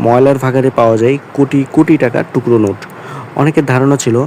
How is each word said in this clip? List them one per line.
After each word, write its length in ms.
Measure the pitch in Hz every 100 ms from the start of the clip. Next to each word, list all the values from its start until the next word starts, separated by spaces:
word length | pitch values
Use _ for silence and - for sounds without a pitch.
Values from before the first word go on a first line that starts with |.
ময়লার 380 | 117 120 139 135
ভাগাড়ে 320 | 131 131 131 123
পাওয়া 200 | 117 110
যায় 200 | 117 139 -
কোটি 280 | - 135 139 135
কোটি 220 | - 156 156
টাকার 260 | 127 151 165
টুকরো 280 | 135 120 117
নোট। 200 | 104 98 - - - - - -
অনেকের 280 | 143 156
ধারণা 320 | 135 127 139 139
ছিল 200 | 127 117